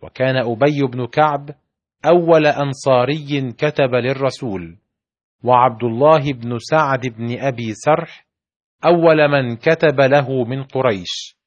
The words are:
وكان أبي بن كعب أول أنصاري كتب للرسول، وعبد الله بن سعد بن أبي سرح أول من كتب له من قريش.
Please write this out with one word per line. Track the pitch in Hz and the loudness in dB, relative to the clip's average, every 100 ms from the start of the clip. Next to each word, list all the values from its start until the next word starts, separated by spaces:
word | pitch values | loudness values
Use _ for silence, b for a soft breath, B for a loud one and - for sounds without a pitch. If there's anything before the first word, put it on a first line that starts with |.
وكان | 76 - 131 131 | -20 -4 -2 0
أبي | 117 113 143 147 | -2 0 0 2
بن | 139 120 120 | -2 -4 -6
كعب | - 156 143 143 - _ _ _ _ 143 | 0 0 0 -10 -20 _ _ _ _ 2
أول | 175 165 165 151 | 2 4 4 4
أنصاري | 135 143 135 - 127 123 156 143 143 131 113 | 0 -4 -4 2 2 2 -4 -4 -4 -4 -4
كتب | 151 147 135 123 | -4 0 0 0
للرسول، | 120 135 135 - 131 95 82 87 _ _ _ _ _ _ | -2 -2 -4 -4 -8 -8 -10 -18 _ _ _ _ _ _
وعبد | 113 123 127 113 | 2 4 4 0
الله | 120 113 147 160 139 | -6 2 4 4 2
بن | 127 117 120 | -6 -6 -8
سعد | - 156 147 131 131 110 | -2 -2 0 -2 -4 -8
بن | 117 120 | -8 -4
أبي | 131 120 117 | -6 -6 -8
سرح | 104 - 160 165 - _ _ _ _ _ _ 151 | -6 -2 -2 -2 -16 _ _ _ _ _ _ 0
أول | 175 165 156 147 | 4 4 4 4
من | 143 127 117 | 2 -2 -2
كتب | - 160 160 135 | -2 2 2 2
له | 135 143 131 131 | 4 4 0 -2
من | 113 135 | -4 -6
قريش. | 135 135 127 101 87 - - _ | -8 -2 -2 -2 -6 -12 -14 _